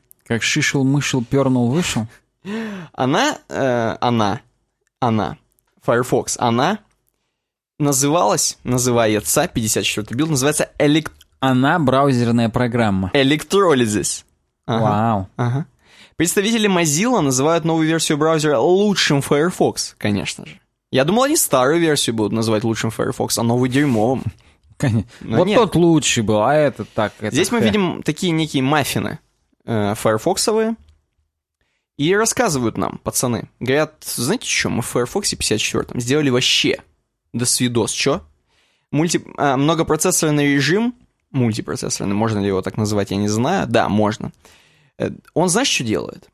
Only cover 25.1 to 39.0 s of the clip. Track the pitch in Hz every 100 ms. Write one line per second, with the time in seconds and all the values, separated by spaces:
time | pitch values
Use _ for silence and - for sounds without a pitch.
25.1 | - - 117 180 202 208 160 170 156 -
26.1 | - 107 107 113 151 143 - 101 - 104
27.1 | - 107 127 196 233 220 208 180 - -
28.1 | 156 180 160 156 143 131 151 - 117 -
29.1 | - _ _ _ _ - 113 101 107 117
30.1 | 110 165 202 - 220 220 226 - _ _
31.1 | _ _ _ _ _ _ _ _ - 147
32.1 | 202 220 - 233 139 113 98 67 - -
33.1 | - 127 110 - _ 120 143 151 - -
34.1 | - 123 220 - - 95 98 - 131 123
35.1 | 202 - - - 107 - - - 127 120
36.1 | 147 139 123 - - 135 - - _ _
37.1 | _ _ 123 120 - 123 120 120 - 135
38.1 | 175 - _ _ _ _ _ _ 139